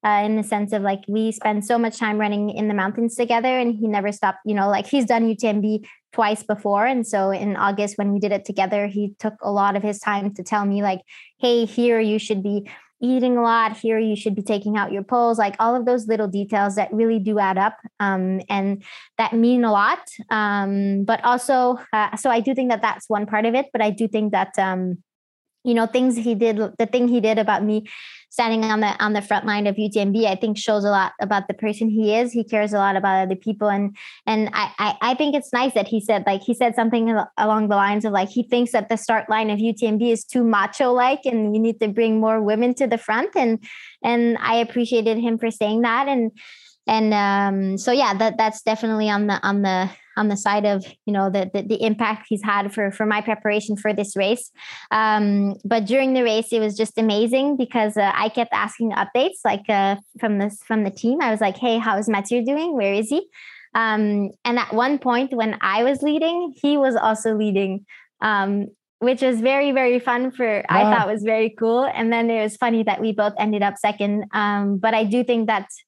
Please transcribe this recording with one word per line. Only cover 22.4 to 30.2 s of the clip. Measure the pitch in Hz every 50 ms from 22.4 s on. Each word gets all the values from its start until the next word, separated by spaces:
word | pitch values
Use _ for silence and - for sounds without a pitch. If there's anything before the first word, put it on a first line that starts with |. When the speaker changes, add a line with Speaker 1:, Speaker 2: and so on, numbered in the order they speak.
Speaker 1:
do | 214 277 269
think | 262 254 247
that | 233 202
that's | - 220 - - - -
one | 220 202 208
part | 208 220 214 220
of | 233 233
it, | 262 277 269
but | - 214
I | 220 214
do | 196 214 226 208
think | 208 214 214 208 196
that, | 190 190 - - -
um, | 190 190 185 185 185 185 180 175 _ _ _ _ _ _ _ _ _ _ _ _ _
you | 247 233
know, | 226 226
things | 226 233 247 254 262 240
he | 233 220 240 233
did, | 196 233 226 220
the | 208 220 196 - - 233
thing | 214 - 247 247
he | 247 240 240
did | 196 220 220
about | 220 214 208 208 - 202
me | 214 214 214 214 - - - - - - - - _
standing | - - 233 226 226 226 220
on | 220 214 214
the, | 214 202 - -
on | 208 208 214
the | 208
front | 202 - 208 196 208
line | 214 208 208 208
of | 208 196
U | 208 214 208
T | 202 220
M | 202 196
B, | 196 226